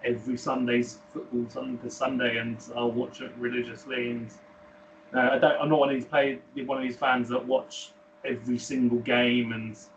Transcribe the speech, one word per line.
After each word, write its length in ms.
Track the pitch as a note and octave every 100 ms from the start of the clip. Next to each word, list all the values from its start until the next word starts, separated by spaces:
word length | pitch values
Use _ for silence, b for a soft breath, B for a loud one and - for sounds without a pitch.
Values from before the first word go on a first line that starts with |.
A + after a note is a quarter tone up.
every 340 | B2+ A#2 A#2 B2
Sunday's 600 | - B2+ B2 A#2+ A#2+ - -
football 340 | G#2 - A#2+ A#2
Sun-, 300 | C3 C3 A#2+ A#2+
Sunday, 480 | - C3+ C3 B2 A#2
and 200 | A#2 A2+ - A#2
I'll 160 | A#2+
watch 300 | A#2 B2 -
it 100 | B2+ A#2
religiously. 720 | A#2+ B2 A#2+ A#2 C3 B2+ A#2+
And, 200 | A#2+ A2+ - - - - - - - -
uh, 160 | C3 B2+
I 40 | C3+
don't, 240 | B2 D3
I'm 80 | D3
not 80 | D3+
one 100 | C#3
of 60 | C3+
these 100 | -
play-, 340 | D3 C#3 C3 - C#3 C3
one 120 | C3+
of 40 |
these 140 | C3 A#2+
fans 320 | C#3 B2+ A#2
that 160 | B2 B2
watch 460 | C3 - - - - - - C3+
every 320 | A#2+ A#2 A#2+
single 400 | - C3+ B2 A#2+
game 520 | A#2 B2 B2 B2 A#2
and 260 | A2+ A2 G#2+ -